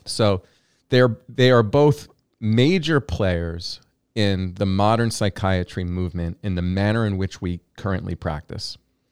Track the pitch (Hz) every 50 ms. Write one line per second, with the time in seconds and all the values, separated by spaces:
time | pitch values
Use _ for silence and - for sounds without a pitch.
0 | - - - - 110 104 98 87 _ _ _ _ _ _ _ _ _ - 131 123
1 | 127 123 110 - _ - - - 127 127 123 117 113 101 - 143 147 147 139 -
2 | - - _ _ _ _ _ - 113 107 110 120 127 160 185 185 147 160 160 139
3 | - - - - 104 92 90 85 85 82 82 85 - - - - _ _ _ _
4 | _ _ - 117 104 101 98 92 95 90 90 98 101 95 95 98 101 107 113 113
5 | 117 117 - - 107 98 - - 98 95 95 90 87 - - 98 90 87 90 92
6 | 92 85 82 87 85 85 85 - - 101 90 87 87 90 92 95 101 104 107 117
7 | 113 104 98 95 95 92 - - 98 90 87 85 _ _ _ - - 101 95 -
8 | 85 95 85 - - 80 76 76 - - - - - - - - _ _ _ _
9 | _ _